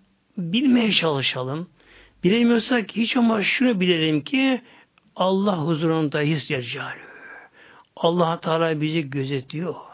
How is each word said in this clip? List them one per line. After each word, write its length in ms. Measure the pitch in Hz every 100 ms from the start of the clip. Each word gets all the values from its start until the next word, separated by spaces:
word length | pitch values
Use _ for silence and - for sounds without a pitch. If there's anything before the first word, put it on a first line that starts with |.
| _ _ _ -
bilmeye 560 | 165 220 277 247 226
çalışalım. 800 | 185 165 139 123 131 127 151 180 _ _ - - _
Bilemiyorsak 720 | 175 233 240 233 - 247 202 214
hiç 200 | 233 254
ama 260 | 233 220
şunu 380 | 180 - 254 202
bilelim 440 | 180 165 160 151
ki 380 | 147 262 269 254 - - _ _ _ -
Allah 420 | 185 190 202 180
huzurundayız 840 | 151 156 165 160 151 151 147 156
Celle 180 | - 139
Celaluhu. 380 | 120 131 - - - - - - - _ - - _ -
Allah 440 | 165 175 165 170
Teala 400 | 170 160 165 156
bizi 300 | 156 165 139
gözetliyor. 640 | 139 135 139 131 151 175 131 -